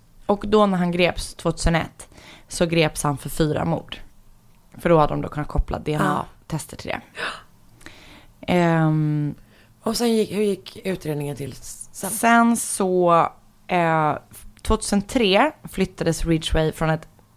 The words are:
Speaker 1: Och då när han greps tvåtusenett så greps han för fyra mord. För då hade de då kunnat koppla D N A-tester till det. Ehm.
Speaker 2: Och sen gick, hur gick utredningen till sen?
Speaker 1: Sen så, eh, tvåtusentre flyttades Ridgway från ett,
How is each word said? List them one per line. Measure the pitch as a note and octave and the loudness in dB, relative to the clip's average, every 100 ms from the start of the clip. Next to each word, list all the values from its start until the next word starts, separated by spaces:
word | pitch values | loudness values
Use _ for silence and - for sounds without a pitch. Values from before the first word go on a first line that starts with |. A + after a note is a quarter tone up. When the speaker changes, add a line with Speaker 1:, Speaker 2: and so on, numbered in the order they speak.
| _ - - | _ -8 -4
Speaker 1:
Och | G3+ G#3 | -2 2
då | G#3+ G3+ | 4 4
när | F#3 | 2
han | F3+ | 0
greps | F3 E3+ - - - | 2 2 0 -8 -6
tvåtusenett | E3 D#3+ E3 E3 C#3 - - - - - - | -4 0 0 0 -2 -10 -20 -20 -20 -20 -10
så | - E3+ | -2 0
greps | E3 D#3 - | 2 2 0
han | D3 C#3 | -4 -4
för | C#3 | -4
fyra | - D#3 D3+ E3+ | 0 0 0 -2
mord. | D#3 - - - - - - _ _ _ - | -4 -6 -16 -18 -20 -20 -20 _ _ _ -4
För | F3 | 4
då | E3 | 4
hade | D3 | 4
de | D3 | 0
då | - | -4
kunnat | D3+ D3 | -6 -2
koppla | - - D#3 | -2 0 -4
D | D3+ | -2
N | D3+ | 0
A-tester | D3 D3 - - - D#3 - - | 0 -2 -6 -14 -8 -8 -8 -12
till | - | -10
det. | - - - - - - - - - - - - - - - | -10 -10 -10 -10 -10 -18 -20 -20 -20 -20 -20 -20 -20 -20 -12
Ehm. | - F3+ E3+ E3 D#3 D#3 D3+ D3+ D3 - - - _ _ | -2 2 4 4 2 2 0 0 -2 -6 -16 -20 _ _
Speaker 2:
Och | A3 A3 | -6 -2
sen | A#3+ A3+ | 0 2
gick, | G#3 | 0
hur | G3 | 0
gick | G#3 F#3+ - G#3 | -2 -2 -8 -10
utredningen | F#3+ F3+ D3+ D3 C#3+ C#3+ | -8 -6 -6 -6 -6 -8
till | C#3 | -10
sen? | - - - - - F#3+ | -12 -16 -18 -18 -12 -8
Speaker 1:
Sen | - A#3 A#3 A#3 A#3 | 0 4 6 4 2
så, | - - F#3+ F#3 F3 E3+ - - - _ - | -2 -2 0 4 6 4 4 -4 -20 _ -2
eh, | F3+ E3 D#3+ D3+ - - - - - | 0 2 2 0 -2 -10 -20 -20 -8
tvåtusentre | - A3 - G3+ G3+ C4 G#3 G3 D4 - | 0 0 2 -2 0 0 4 4 2 -2
flyttades | - - F#3+ - E3+ D#3+ E3 | -10 -4 -4 -2 -2 -2 0
Ridgway | D#3+ - D#3+ D#3 | 0 0 0 0
från | - D#3+ | -2 -2
ett, | D#3 - _ _ | -2 -6 _ _